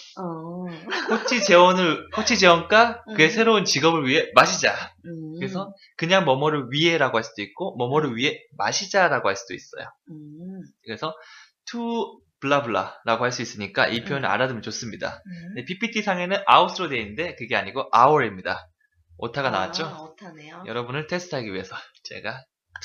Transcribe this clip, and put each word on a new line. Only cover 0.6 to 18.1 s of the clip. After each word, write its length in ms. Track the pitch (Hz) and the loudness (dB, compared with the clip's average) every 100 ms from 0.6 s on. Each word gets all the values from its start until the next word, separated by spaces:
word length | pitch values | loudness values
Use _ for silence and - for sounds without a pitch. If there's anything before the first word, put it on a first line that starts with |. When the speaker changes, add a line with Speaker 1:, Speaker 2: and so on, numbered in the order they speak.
| 180 160 180 - - | -12 -12 -8 -6 -2
Speaker 2:
코치 360 | 226 - 240 | -2 0 0
재원을, 680 | - 175 180 185 175 147 - | 6 8 8 6 2 0 -4
코치 260 | - 220 220 | -4 0 6
재원과 680 | 185 170 165 214 233 226 - 214 | 6 6 6 6 6 2 -4 2
그의 120 | 156 | 4
Speaker 1:
음. 20 | |
Speaker 2:
새로운 340 | 220 226 214 | 4 4 2
직업을 420 | 170 143 160 165 131 | 2 2 2 2 2
위해 180 | 151 - | 0 4
마시자. 380 | 123 - - 113 - - _ | 4 4 4 0 0 -8 _
Speaker 1:
음. 340 | 175 165 156 165 | -14 -12 -12 -8
Speaker 2:
그래서 340 | 196 190 196 - _ - | -6 -6 -10 -14 _ -6
그냥 280 | 165 190 | 2 4
뭐뭐를 420 | 151 131 151 147 120 | 4 2 2 0 -2
위해라고 460 | 143 165 160 135 113 | 0 2 4 2 0
할 60 | |
수도 180 | 113 - | -2 -8
있고, 340 | 98 - - 123 | -10 -8 -8 -4
뭐뭐를 340 | 123 147 147 | -2 0 0
Speaker 1:
음. 60 | 113 | -2
Speaker 2:
위해 220 | 143 - - - | -2 -4 -10 -6
마시자라고 720 | 214 233 190 202 175 127 101 | -4 -4 -2 2 2 2 0
할 80 | 98 | -4
수도 180 | - | -6
있어요. 320 | - - - - - 185 | -14 -14 -16 -16 -18 -20
Speaker 1:
음. 500 | 156 147 156 180 190 147 _ | -20 -18 -18 -16 -16 -18 _
Speaker 2:
그래서 300 | 113 110 160 - - - - _ - | -14 -8 -8 -10 -18 -20 -20 _ -12
to 500 | 233 233 233 - - _ _ | -8 -4 -4 -4 -10 _ _
blah 240 | 139 143 | 0 0
blah라고 600 | 120 98 95 - 117 113 | 0 -2 -4 -6 -2 0
할 60 | 123 | 0
수 80 | 127 | -2
있으니까 440 | 117 104 98 139 92 | -8 -8 -6 0 0
이 160 | 120 | 0
표현을 240 | 85 139 101 | -4 -4 -2
Speaker 1:
음. 20 | |
Speaker 2:
알아두면 300 | 104 131 113 | 0 0 -4
좋습니다. 600 | 107 - 113 90 - - | -8 -10 -10 -8 -10 -10
Speaker 1:
음. 300 | 196 170 175 | -16 -16 -14
Speaker 2:
네, 100 | 208 | -12
피피티 380 | 127 185 226 220 | -10 -6 -4 -4
상에는 400 | 208 180 175 196 - | -2 -2 -2 -2 6
out로 360 | 135 185 - 165 | 6 6 0 -4
되어 100 | 123 | -4
있는데 380 | 101 107 170 - | -6 -8 -8 -8
그게 180 | 117 | -4
아니고 340 | 107 98 123 - 110 | -4 -2 -6 2 6
our입니다. 720 | 131 | 6